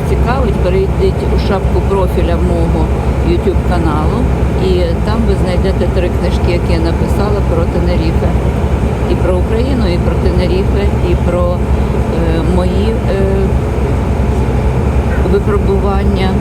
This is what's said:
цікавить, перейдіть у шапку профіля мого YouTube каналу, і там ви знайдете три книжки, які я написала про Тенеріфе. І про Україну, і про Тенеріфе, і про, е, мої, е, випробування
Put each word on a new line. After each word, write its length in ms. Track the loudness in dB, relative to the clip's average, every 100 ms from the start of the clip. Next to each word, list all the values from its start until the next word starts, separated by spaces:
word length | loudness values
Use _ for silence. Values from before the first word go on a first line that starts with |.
| 0
цікавить, 540 | 0 0 0 0 0
перейдіть 600 | 0 0 0 0 0 0 0 0
у 120 | 0
шапку 340 | 0 0 0 0
профіля 460 | 0 0 0 0 0
мого 500 | 0 0 0 0 0 -2 -2 0 0
YouTube 400 | 0 0 0 0
каналу, 500 | 0 0 0 0 0 0 0 0 0 0
і 60 | 0 0 0 -2
там 120 | 0 0
ви 60 | 0
знайдете 420 | 0 0 0 0 0 0
три 140 | 0 0
книжки, 320 | -2 0 0
які 220 | 0 0
я 60 | 0
написала 600 | 0 0 0 0 0 0 0
про 100 | 0
Тенеріфе. 680 | 0 0 0 0 0 0 0 0 0 -2 0 0 -2 -2 -2
І 40 | 0
про 220 | 0 0
Україну, 460 | 0 0 0 0 0
і 40 | 0
про 180 | 0 0
Тенеріфе, 680 | 0 0 0 0 0 0 0 0 0
і 40 | 0 0
про, 160 | 0 0
е, 920 | 0 0 0 0 -2 -2 -2 0 0 0 0
мої, 320 | 0 0 0
е, 360 | 0 -2 0 0 0 0 0 -2 -2 -2 -2 -2 0 0 0 0 0 0 0 0 0 0 0 2
випробування 960 | 2 2 0 0 0 0 0 0 0 0 0